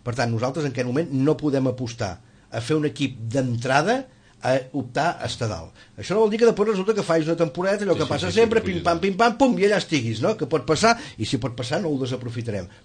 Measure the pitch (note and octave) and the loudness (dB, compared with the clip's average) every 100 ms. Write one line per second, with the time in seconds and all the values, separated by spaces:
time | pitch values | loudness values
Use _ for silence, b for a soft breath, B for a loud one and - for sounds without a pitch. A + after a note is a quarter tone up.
0 | B2 A#2 A#2+ A2+ B2+ D#3+ C#3+ B2+ B2 C3 | -6 -2 0 0 -2 -2 -2 -2 -2 0
1 | E3+ C3+ C#3 D3+ D3 C3+ C3 B2 A#2+ - | 0 0 2 2 0 0 0 -2 -6 -6
2 | G2+ F2 b b b A#2+ A#2 D#3 D3+ D3 | -8 -8 b b b -8 -2 0 0 -2
3 | C3+ G#2 A2+ C3+ C3 A#2 B2+ C#3 F3 C4 | -4 -4 -4 -2 -2 -2 2 2 2 0
4 | C4 b b b B2+ C3+ C3 C#3+ A#2+ C#3 | -4 b b b 0 0 -2 -8 -4 -2
5 | E3 E3+ A#2 - A2+ E2+ E2+ - b - | -2 -2 -6 -4 -4 -6 -10 -20 b -12
6 | G#2 G3 A3 G#3+ A#3 F#3+ G#3+ G3 F#3+ G#3 | -2 2 2 4 4 4 2 0 0 0
7 | E3+ E3 D#3 E3+ D#3+ - F#3+ G3+ G3+ D#3 | 2 2 2 0 0 0 0 0 2 0
8 | D3 D3 - G3 A3+ A3+ F#3+ F3 E3+ E3+ | 0 -2 0 4 4 4 0 -2 0 0
9 | G3 F#3+ A#3 A#3 C4+ F3+ G3 G3+ - D3+ | 0 2 2 4 4 4 2 2 0 -2
10 | A2+ A2 E3 A3 C3+ D#3 A#2+ D3+ A3 A#3 | 0 -2 -2 -2 -2 -2 0 2 4 2
11 | B B G#2+ B2+ C3 A#2+ A#2 D#3+ E3+ C#3 | B B -4 -2 -4 -6 -4 -2 -2 -2
12 | B2+ B2 A#2+ A#2 A2+ G2+ F2+ b | -2 -6 -6 -8 -6 -6 -8 b